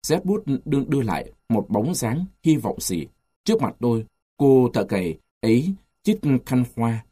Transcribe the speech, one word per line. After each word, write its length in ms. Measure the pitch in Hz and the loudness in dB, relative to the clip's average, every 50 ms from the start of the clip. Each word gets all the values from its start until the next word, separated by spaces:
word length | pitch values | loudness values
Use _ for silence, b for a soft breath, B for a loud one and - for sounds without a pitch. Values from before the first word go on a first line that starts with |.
| - | -2
rét 180 | - 156 - - | -2 -2 -2 0
buốt 180 | 180 208 208 - - 135 127 - | -2 -2 -2 -2 -4 -4 -4 -2
đương 240 | 151 151 139 135 147 | -2 -2 -2 0 0
đưa 120 | 151 143 | -2 -2
lại 300 | 123 107 87 - - - - _ _ _ | 0 -2 -4 -4 -6 -10 -18 _ _ _
một 160 | 117 107 95 - | -2 -2 0 0
bóng 260 | 107 104 110 147 180 | -2 -2 0 -2 -4
dáng 300 | 135 131 110 117 156 185 190 _ _ _ | -2 -2 -2 -2 -4 -4 -8 _ _ _
hy 120 | 160 156 | 2 2
vọng 220 | 147 113 101 - - | 2 2 -4 -6 -4
gì. 280 | - - 92 85 71 - _ _ _ _ _ _ _ | -6 -6 -4 -6 -6 -8 _ _ _ _ _ _ _
Trước 180 | - 226 220 | 0 0 0
mặt 140 | 139 104 - _ | 0 -2 -4 _
tôi, 260 | 117 120 117 113 110 - _ _ _ _ _ | -2 0 0 0 -4 -8 _ _ _ _ _
cô 320 | _ 143 139 135 131 127 120 - | _ 4 6 6 6 6 4 0
thợ 100 | 117 98 | -2 -2
cày 340 | - 110 98 92 85 80 - _ _ _ _ | -2 -2 -2 -2 -4 -6 -8 _ _ _ _
ấy 320 | - 113 110 123 143 190 196 - _ _ _ _ _ | 0 2 2 2 2 0 -6 -6 _ _ _ _ _
chít 160 | - 214 208 - 151 135 123 - | -2 -2 0 0 0 0 0 0
khăn 180 | - 131 127 123 120 _ | -2 -2 -2 -2 -2 _
hoa 300 | - 117 117 113 110 - _ | -4 -2 -2 -2 -4 -8 _